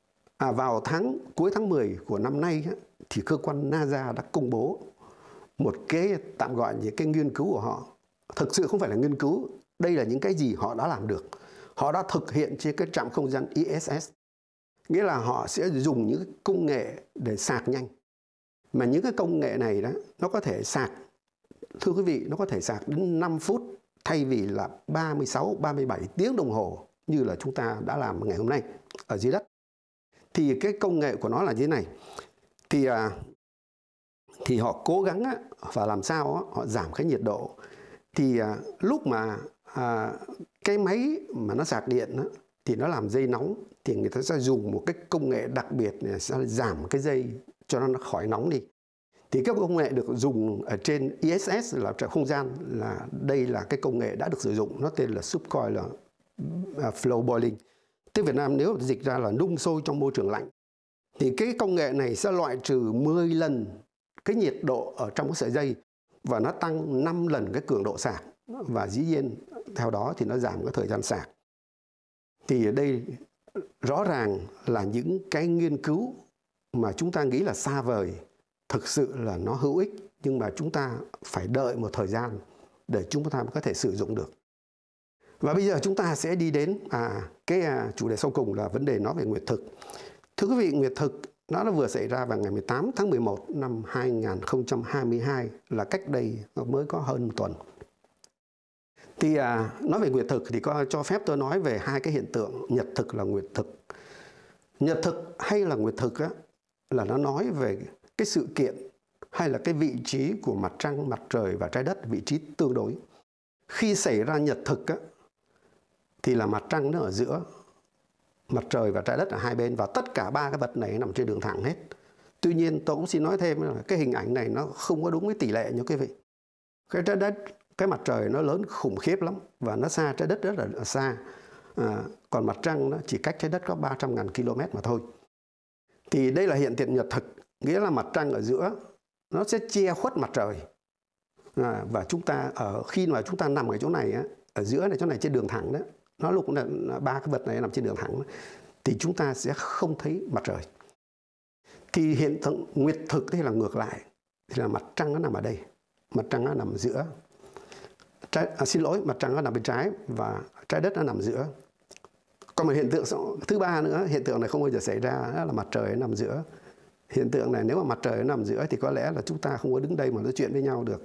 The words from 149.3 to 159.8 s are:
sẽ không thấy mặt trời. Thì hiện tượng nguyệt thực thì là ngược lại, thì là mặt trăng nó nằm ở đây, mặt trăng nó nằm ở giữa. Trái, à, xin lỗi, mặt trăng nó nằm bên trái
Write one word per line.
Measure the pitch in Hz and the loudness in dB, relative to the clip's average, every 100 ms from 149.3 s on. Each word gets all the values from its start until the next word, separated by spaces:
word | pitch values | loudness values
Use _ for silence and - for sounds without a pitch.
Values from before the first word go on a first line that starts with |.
sẽ | 127 123 147 | 0 -4 -4
không | - - 165 151 | -4 -2 -2 -2
thấy | 151 170 370 | -2 -4 -2
mặt | 110 | -4
trời. | - 92 - - - _ _ _ _ _ _ _ - - - | -2 -4 -8 -18 -20 _ _ _ _ _ _ _ -20 -20 -2
Thì | 175 156 147 | 2 4 4
hiện | 151 147 | 2 2
tượng | 147 156 - 147 | 0 -2 -2 2
nguyệt | 147 156 - | 2 2 0
thực | 151 - | -2 0
thì | 170 | 0
là | 135 | 2
ngược | 110 104 - | 2 0 -2
lại, | 110 - - _ _ _ - | -4 -6 -14 _ _ _ -6
thì | 127 | -2
là | 113 | 0
mặt | 113 - - | -2 -4 -2
trăng | 151 | 0
nó | 156 | 0
nằm | 143 | 0
ở | 101 | -2
đây, | 110 107 - _ _ _ - 120 | -4 -6 -12 _ _ _ -4 -2
mặt | - | 0
trăng | 127 | 0
nó | 131 | 0
nằm | - 101 | -2 -2
ở | 98 | -2
giữa. | 117 135 160 - - - - - - - - - - _ - | -2 -2 -4 -10 -20 -20 -20 -20 -20 -20 -20 -20 -20 _ -2
Trái, | 160 170 - | 0 0 0
à, | 135 | 2
xin | 165 | 2
lỗi, | 151 202 156 | 2 2 0
mặt | 127 | 0
trăng | 127 147 | 0 0
nó | |
nằm | 135 | 0
bên | 113 | 0
trái | 113 120 | 0 0